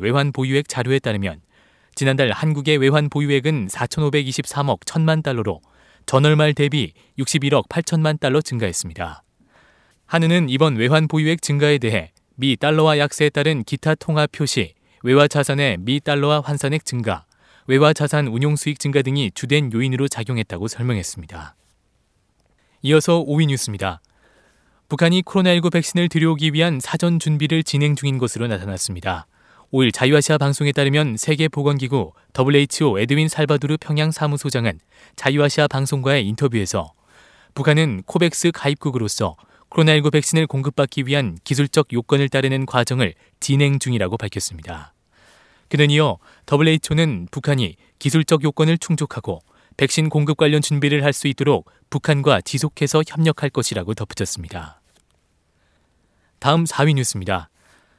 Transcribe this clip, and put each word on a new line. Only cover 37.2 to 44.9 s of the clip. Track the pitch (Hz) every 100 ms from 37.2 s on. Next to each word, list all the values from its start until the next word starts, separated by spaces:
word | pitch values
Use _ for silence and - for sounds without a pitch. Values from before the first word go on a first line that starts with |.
| _ _ _ -
북한은 | 147 151 160 98 -
코백스 | 175 170 - 175
가입국으로서 | - 143 143 147 127 107 - 98 - _ _ _
코로나 | - 156
일구 | 151 147
백신을 | 151 - 160 156
공급받기 | 135 135 - 139 - 131
위한 | 143 120 82
기술적 | - 135 143 - 143
요건을 | 120 - 139 139
따르는 | 139 135 135 135
과정을 | 127 117 127 107 - _ _
진행 | - 135 143 139
중이라고 | 131 120 92 -
밝혔습니다. | 104 98 - 85 85 85 76